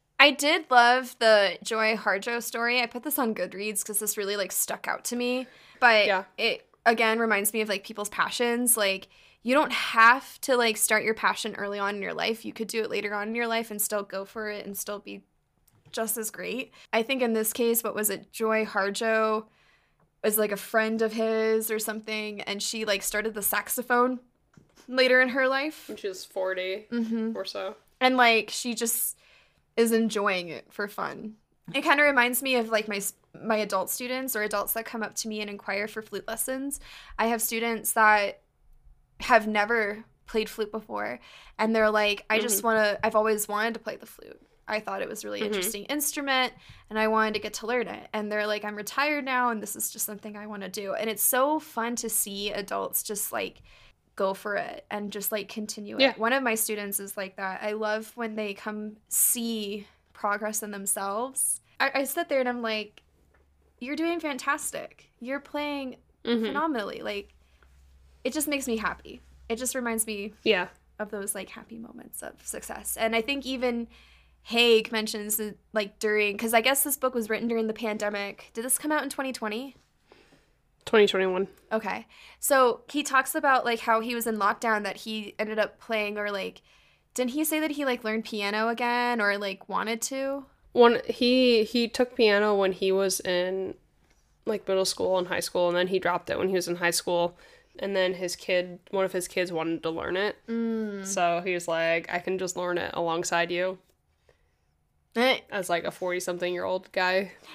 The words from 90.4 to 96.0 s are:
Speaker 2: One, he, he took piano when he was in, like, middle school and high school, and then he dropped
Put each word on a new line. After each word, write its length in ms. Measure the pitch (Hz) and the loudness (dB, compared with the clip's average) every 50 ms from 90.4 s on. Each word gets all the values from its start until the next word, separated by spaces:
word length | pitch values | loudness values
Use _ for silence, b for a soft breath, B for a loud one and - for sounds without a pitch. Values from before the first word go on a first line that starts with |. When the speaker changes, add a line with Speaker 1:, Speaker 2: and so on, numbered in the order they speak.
| 262 - _ _ _ _ | -8 -14 _ _ _ _
Speaker 2:
One, 280 | - 247 233 240 240 - - | 6 8 8 8 8 6 2
he, 560 | - - - 247 240 254 262 254 247 233 220 220 | -2 0 2 4 4 6 6 6 8 6 6 4
he 240 | 220 - 240 233 226 | 4 2 2 2 2
took 280 | - - 247 247 - | 2 0 0 0 4
piano 380 | - 226 214 202 202 214 214 208 | 4 6 6 6 6 6 4 4
when 180 | 196 196 190 | 4 4 2
he 180 | 180 180 190 190 | 2 2 2 2
was 300 | 185 196 196 190 190 - | 4 4 4 2 0 -2
in, 540 | - 190 180 175 180 185 190 190 190 - - - _ _ _ _ _ _ _ _ _ _ _ _ _ | -2 0 0 0 0 0 -2 -2 -4 -4 -8 -10 _ _ _ _ _ _ _ _ _ _ _ _ _
like, 200 | - 214 208 - | -4 -4 -4 -2
middle 180 | - 190 190 185 | 0 2 2 2
school 340 | 185 - - 185 185 185 185 | 0 0 0 0 2 2 2
and 100 | 180 175 | 0 0
high 120 | 175 175 | -2 -4
school, 280 | 170 - - 180 175 175 | -4 -2 0 2 2 2
and 80 | 175 | 2
then 120 | 175 180 185 | 2 2 2
he 100 | 196 | 0
dropped 320 | 185 | 0